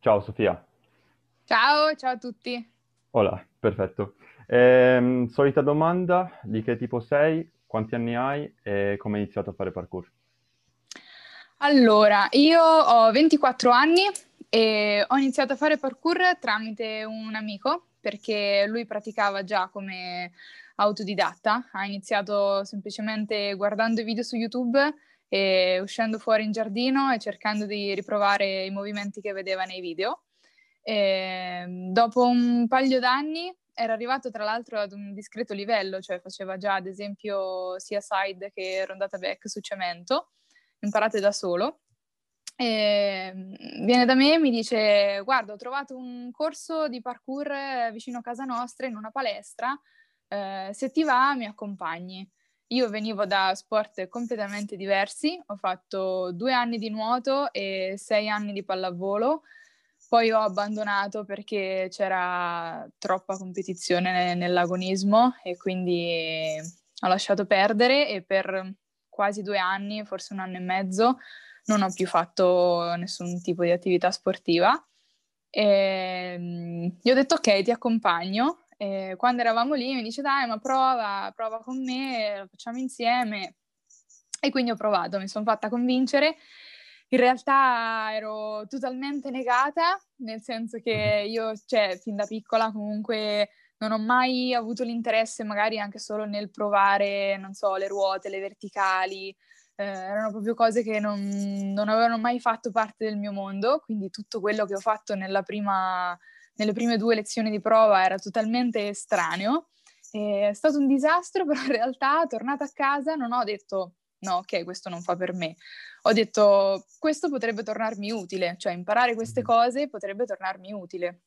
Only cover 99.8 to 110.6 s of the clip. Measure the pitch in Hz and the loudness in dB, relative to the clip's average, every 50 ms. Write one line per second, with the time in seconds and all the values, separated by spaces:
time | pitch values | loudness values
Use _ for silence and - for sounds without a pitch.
99.8 | 202 202 196 190 185 185 202 208 220 220 202 220 202 220 233 - 233 226 214 233 | -6 -6 -6 -8 -8 -6 -4 -4 -4 -4 -4 -4 -4 -4 0 2 2 2 2 2
100.8 | 233 220 220 214 208 208 208 202 196 202 202 202 202 202 196 196 196 196 196 196 | -2 0 -2 -2 -2 -2 -4 -4 -4 -4 -4 -4 -4 -4 -4 -6 -6 -4 -2 -2
101.8 | 208 208 220 226 233 233 233 226 220 240 247 247 - 240 226 226 _ 240 190 233 | -2 0 2 2 2 2 2 0 -2 -2 -2 0 0 -2 -2 -2 _ -4 -2 -2
102.8 | 220 214 220 _ 220 220 214 208 202 208 202 196 196 196 196 196 202 233 277 311 | -2 -2 -4 _ -6 -4 -4 -4 -6 -6 -6 -8 -8 -8 -6 -2 0 0 0 0
103.8 | _ _ 220 214 196 190 _ - 208 _ - 226 180 208 214 220 214 190 202 196 | _ _ -6 -6 -6 -8 _ -12 -16 _ -10 -4 -2 -2 0 0 -2 -2 -4 -4
104.8 | 190 226 214 214 _ - 214 196 190 190 196 196 190 _ 202 208 208 202 196 190 | -2 -2 -2 -2 _ -8 -6 -6 -4 -2 -2 -2 -2 _ -6 -6 -2 -2 0 0
105.8 | 185 185 185 180 180 180 175 180 _ - - - _ _ _ _ 214 214 208 220 | 0 -2 -2 -2 -4 -4 -6 -8 _ -20 -20 -20 _ _ _ _ -2 -2 -2 0
106.8 | 226 233 233 220 202 233 233 214 214 - - - 220 220 214 208 - 220 220 220 | 0 0 0 0 2 2 2 0 0 -6 -4 -4 -2 -2 -2 -2 0 4 6 6
107.8 | 220 214 208 190 185 190 190 196 - 208 180 - 220 220 226 247 247 247 226 226 | 8 8 6 6 6 4 2 0 -6 -6 -4 -2 -2 0 0 0 0 0 0 -2
108.8 | 208 208 208 202 - _ - 196 170 160 165 180 190 214 262 320 339 _ _ _ | -4 -4 -6 -8 -6 _ 0 0 0 0 -2 -2 0 0 0 0 -2 _ _ _
109.8 | _ _ _ _ _ - - 214 208 208 208 202 208 208 208 - | _ _ _ _ _ -12 -8 -6 -4 -2 0 2 2 0 0 2